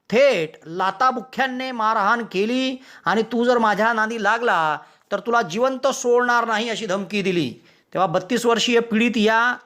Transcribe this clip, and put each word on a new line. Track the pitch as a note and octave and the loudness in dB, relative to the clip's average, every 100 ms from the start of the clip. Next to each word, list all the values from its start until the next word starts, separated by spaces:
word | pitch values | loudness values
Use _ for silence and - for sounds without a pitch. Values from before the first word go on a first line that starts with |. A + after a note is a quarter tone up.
| - | -2
थेट | A3 C#4 G3+ D#3 - D3+ | 2 4 2 -2 -8 -12
लाताबुक्क्यांनी | F3 F#3+ F#3+ B3+ B3 - - C4 B3+ C4 | -4 -2 0 0 0 -6 -4 -4 -4 -8
मारहाण | A#3+ A3 A3 G3 A#3 A3 | -2 -2 0 2 0 -2
केली | F#3 G#3+ B3+ C4 C4 - - - | -2 -2 0 -2 -6 -12 -8 -2
आणि | G3+ | -2
"तू | A3 A#3 A#3+ | 0 0 2
जर | A#3+ | 2
माझ्या | A3 G3 A3 | 2 2 2
नादी | A3+ G#3+ A3+ | 0 -2 -2
लागला | G3+ A#3 A#3+ F3+ D#3 D3 - _ _ | 0 0 2 2 0 -2 -6 _ _
तर | G3 | -6
तुला | A#3 A#3 | 0 0
जिवंत | G3 F#3+ B3+ C4 C4+ | 0 0 -2 0 -2
सोडणार | - B3 A#3+ B3 A#3+ A3+ | -2 0 2 2 2 0
नाही," | G#3+ A#3 | -2 -2
अशी | G3 G#3+ | -6 -4
धमकी | F#3+ F3+ G3+ | -6 -4 -4
दिली. | F#3+ F3 C3 A2 - _ _ | -2 -2 -2 -6 -18 _ _
तेव्हा | E3+ F#3 | -2 0
बत्तीस | F3+ F#3 A#3 A#3 | 0 -2 -2 2
वर्षीय | A3+ - A#3 | 2 2 0
पीडित | A#3 G#3+ A#3+ A3 | 2 0 0 2
या | G#3 A3+ A#3+ A#3+ | 2 2 0 -2